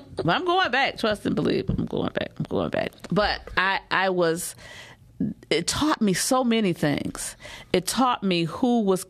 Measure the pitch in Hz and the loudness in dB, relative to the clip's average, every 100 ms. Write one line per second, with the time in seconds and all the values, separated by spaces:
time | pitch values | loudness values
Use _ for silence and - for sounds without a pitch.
0 | - - 165 202 349 359 349 254 247 - | -4 -2 0 2 2 2 2 2 0 0
1 | 226 208 - - - - - - - - | -2 0 -2 0 2 0 0 -2 -2 -2
2 | - - - - - 98 80 - - - | -2 -2 -4 -6 -4 -2 -2 -2 -4 -8
3 | - 180 202 143 - - 190 190 - 175 | -2 0 0 -2 -4 0 0 -2 0 0
4 | 190 180 170 165 - - - - - - | 2 2 2 2 -4 -12 -18 -18 -20 -20
5 | - - 139 - - 156 170 - 302 - | -20 -6 -6 -6 -4 -2 -2 0 0 2
6 | 202 175 - 254 247 226 202 165 151 139 | 2 2 2 2 2 2 2 0 0 0
7 | - - - - - - - 185 175 - | -4 -8 -12 -12 -16 -18 -2 -2 0 0
8 | 262 240 196 175 165 - 247 240 202 185 | 2 2 0 0 0 0 2 4 2 0